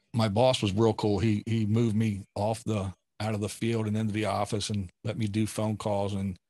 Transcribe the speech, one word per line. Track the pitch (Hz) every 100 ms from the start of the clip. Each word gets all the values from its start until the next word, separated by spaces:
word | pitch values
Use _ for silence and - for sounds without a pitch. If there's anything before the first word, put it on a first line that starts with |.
| -
my | 117 110
boss | 98 127 127
was | 104
real | 95 113
cool. | 104 107 101
He, | 110 104 113
he | 113 104
moved | 110 117 107
me | 113 101 104 -
off | 101 113
the, | - 110 95 - _ _
out | 107
of | 107
the | 104
field | - 113 117 107
and | 107
into | 110
the | 104 104
office | 101 104 107 -
and | 104 90 -
let | 117 110
me | 110
do | 107 107
phone | - 107 104
calls | 107 101 101
and | 101 98 90 _